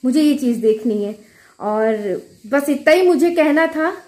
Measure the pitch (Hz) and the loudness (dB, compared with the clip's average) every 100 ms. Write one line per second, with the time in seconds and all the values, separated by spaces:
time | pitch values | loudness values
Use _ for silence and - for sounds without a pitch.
0 | 254 285 302 277 247 226 220 220 240 208 | 0 2 2 2 -2 0 0 0 -2 -2
1 | 202 208 - _ _ _ 208 214 220 220 | -4 -10 -20 _ _ _ -4 -2 0 -2
2 | 208 180 - - 208 277 285 277 - 330 | -4 -6 -8 -20 -4 -2 0 -2 2 4
3 | 370 320 339 339 311 294 330 311 320 370 | 4 2 2 2 2 2 0 -2 -4 -6